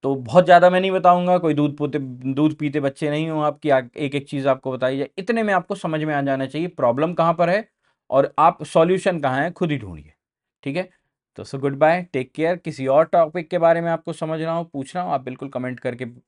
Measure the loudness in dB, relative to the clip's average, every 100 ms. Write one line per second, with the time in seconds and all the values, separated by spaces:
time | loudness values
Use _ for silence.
0 | -2 -4 4 4 8 8 8 4 0 2
1 | 4 4 2 2 2 0 -2 -2 -4 -4
2 | -6 -8 -6 0 0 0 -4 -2 -4 -2
3 | -4 -2 -4 -2 -2 -2 0 0 0 -8
4 | -6 -6 -6 -4 0 -2 -2 -2 -2 -2
5 | -6 -8 -4 -2 0 -2 -2 -8 -4 -4
6 | -2 -2 0 -2 -4 -4 -6 0 0 2
7 | -2 0 0 2 0 0 -4 _ _ _
8 | _ 0 2 4 2 2 0 2 4 2
9 | 0 0 -2 -2 -4 -4 -4 -4 -6 -16
10 | -18 _ _ _ _ _ -8 -6 -8 _
11 | _ _ _ -18 -12 -6 -6 2 2 2
12 | -2 -6 -6 -4 -4 -2 -8 -6 2 2
13 | 4 2 2 -2 -4 2 2 2 -2 -4
14 | -6 -10 -6 -4 -4 -6 -6 -10 -8 -8
15 | -4 -4 -6 -12 -10 -8 -8 -8 -8 -8
16 | -12 -14